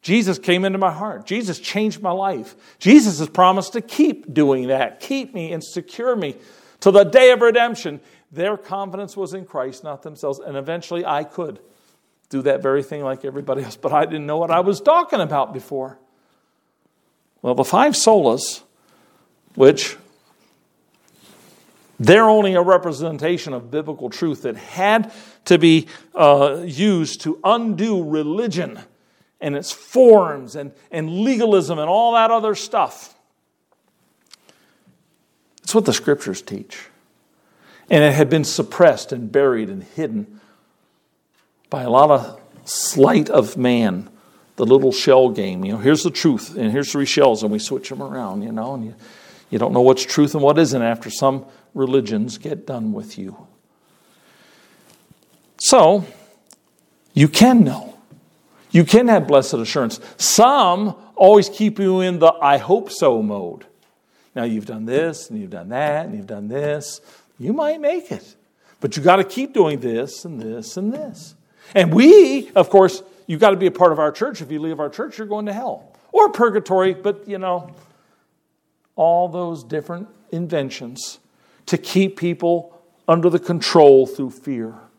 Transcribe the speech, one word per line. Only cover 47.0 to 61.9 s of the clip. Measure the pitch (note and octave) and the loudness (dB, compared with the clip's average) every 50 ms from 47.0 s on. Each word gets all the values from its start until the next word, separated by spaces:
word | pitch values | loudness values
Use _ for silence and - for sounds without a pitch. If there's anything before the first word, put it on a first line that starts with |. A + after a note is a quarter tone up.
| C#3 | -4
shells, | C3+ - D3+ C#3+ C3 A2+ G#2 | -2 2 4 4 4 4 2
and | A2 G#2 | -4 -4
we | G#2+ G#2+ | -4 -6
switch | - - C#3 B2+ - - | -6 -8 -8 -10 -10 -12
them | C3 C3+ | -14 -14
around, | C#3 C#3 C#3 C3 A#2+ G2 F#2+ G#2 | -14 -12 -12 -10 -10 -8 -8 -10
you | G2+ A#2 | -10 -10
know, | A2 A2 A2 B2+ | -10 -10 -8 -10
and | C#3 B2+ A2 | -10 -10 -12
you, | A2 A#2 _ - - - - - - - _ _ _ | -14 -16 _ -20 -20 -20 -20 -20 -20 -20 _ _ _
you | - A2 | -6 -4
don't | A#2+ - - | -4 -2 0
know | B2 | 4
what's | B2 C3 C3 B2+ | 4 4 4 4
truth | - - - - D3 C#3 - | 0 -6 0 0 0 0 0
and | D#3 | 0
what | C#3 C#3+ D3 D3+ | 2 2 4 4
isn't | E3 C3 C3 B2+ | 2 0 0 -2
after | A#2 A#2 A#2 A2+ - A#2 | -2 -2 -4 -6 -8 -14
some | - - D3 C3+ C3+ C3+ - - _ _ _ _ _ | -8 -2 -2 -2 -2 -2 -10 -16 _ _ _ _ _
religions | C#3 C3+ B2+ C3 C#3 A#2+ G#2 A2+ G#2+ A2 B2+ G#2+ - | -6 -4 0 0 -2 -2 0 -4 -4 -4 -6 -8 -12
get | - D3+ - - - | -10 -10 -10 -10 -10
done | - C3+ A#2+ A2 A2 G#2 | -12 -10 -8 -8 -8 -8
with | G#2 G#2+ - - - | -8 -10 -14 -16 -16
you. | F#2+ F#2+ G2 - - _ _ _ _ _ _ _ _ _ _ _ _ _ _ _ _ _ _ _ _ _ _ _ _ _ _ _ _ _ _ _ _ _ _ _ _ _ _ _ _ _ _ - | -16 -16 -16 -20 -20 _ _ _ _ _ _ _ _ _ _ _ _ _ _ _ _ _ _ _ _ _ _ _ _ _ _ _ _ _ _ _ _ _ _ _ _ _ _ _ _ _ _ -6
So, | - - - B3+ F3+ D#3 G3 G#3 E3+ - - - - _ _ _ _ _ _ _ _ _ _ _ _ _ _ _ _ _ | 2 4 6 8 8 6 4 2 -2 -8 -16 -20 -20 _ _ _ _ _ _ _ _ _ _ _ _ _ _ _ _ _
you | _ - C#3+ D3+ | _ 2 2 2
can | - - A3 B3+ B3+ A#3 F#3+ | 4 4 4 4 6 4 2
know. | C3+ B2+ - - - - _ _ _ - _ _ _ _ _ _ _ _ _ _ _ | 2 0 -8 -14 -18 -20 _ _ _ -20 _ _ _ _ _ _ _ _ _ _ _
You | - E3+ E3+ | 2 2 4
can | - - A3+ B3 A#3+ | 6 4 4 6 6
have | A3 F#3+ D3+ - | 2 2 2 4
blessed | D3+ C3+ C3 - - | 2 2 2 2 -6
assurance. | A#2+ A2+ A2+ - D3 B2+ A2 - - - - - | -6 -6 -4 -4 -4 -4 -4 -6 -10 -18 -20 -10
Some | _ - - - - A3 B3 C#4+ C#4+ A3+ F3+ F3 F#3+ G#3 G#3 - - - - _ | _ -4 0 4 4 4 4 4 2 2 0 0 -2 -4 -6 -6 -10 -20 -18 _
always | - F#3 F#3 G#3+ G#3 G3 - | 6 6 8 8 8 4 2
keep | - - G#3+ G#3 G#3 - | -4 -4 -4 -4 -2 -2
you | G3 F#3 | -2 0